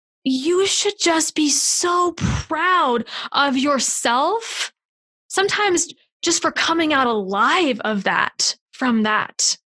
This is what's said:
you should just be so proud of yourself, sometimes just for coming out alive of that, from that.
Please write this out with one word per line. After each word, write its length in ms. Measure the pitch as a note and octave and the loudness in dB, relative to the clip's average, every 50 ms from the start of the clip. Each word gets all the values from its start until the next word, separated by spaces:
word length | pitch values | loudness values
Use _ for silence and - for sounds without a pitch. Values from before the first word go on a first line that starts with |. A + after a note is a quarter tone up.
| _ _ _ _ - C4+ | _ _ _ _ -2 -2
you 380 | C4 C4 C4 D#4+ F4+ F#4 G4 | -2 0 0 0 2 2 2
should 320 | G4 - - - G#4 G4+ - | 2 0 0 -2 -2 -2 0
just 380 | - E4+ E4 D#4+ D#4 - - | 0 2 2 2 0 -2 0
be 140 | D#4 D#4 C#4+ | 0 0 2
so 640 | C4 - - - - - - F4 F4 F4+ F4+ F4 | 2 0 0 0 0 0 0 0 2 2 0 0
proud 920 | E4+ - - - - - - - D#4+ D4+ E4 F#4 F#4 F4 D#4+ C4 A#3+ A#3 A3+ - - - - - | -2 -2 -2 -2 -2 -2 -4 -4 -4 -2 0 2 2 2 2 2 0 0 -2 -6 -10 -12 -10 -4
of 260 | - - C#4 C#4+ B3+ | 0 0 0 2 2
yourself, 1160 | C4+ C4 D4 C#4+ B3+ - - - - - B3 A#3 B3+ C#4+ E4+ G#4 A#4 A4 - - - - - _ _ _ _ _ _ _ _ _ _ _ - | 0 2 2 0 0 0 -2 -2 -2 0 0 2 2 2 0 0 -2 -4 -8 -8 -8 -8 -8 _ _ _ _ _ _ _ _ _ _ _ -6
sometimes 580 | - F#4+ G4 G4+ - - G#4 G4+ F4+ E4 - - - _ _ _ _ - | -2 -2 0 0 0 0 0 2 2 0 -2 -4 -8 _ _ _ _ -6
just 220 | - E4+ E4 - | -2 -2 -2 0
for 80 | - D#4 | 0 -2
coming 420 | D#4 - - - E4 E4 E4 D#4 | -2 0 -2 0 0 0 2 2
out 140 | D4+ C4+ C4 | 2 2 2
alive 760 | A#3+ A3+ G#3+ G3 F#3 G3 G3 A3+ C4 D#4 F#4+ F4+ C#4 B3 G#3+ - | 2 0 -2 -2 -2 0 2 2 2 2 2 2 0 0 -2 -2
of 200 | G#3+ A3 G3+ F#3+ | -2 -2 0 0
that, 520 | F#3+ F3 E3+ - - - - - - - _ _ _ | 0 0 0 0 -2 -2 -2 -4 -4 -4 _ _ _
from 320 | - - C4 B3+ A#3 A3 G#3+ | -8 -4 0 0 2 2 2
that. 520 | G#3+ G#3+ G#3 - - - - - - - - _ | 2 0 0 -2 -4 -4 -2 -2 -2 -2 -4 _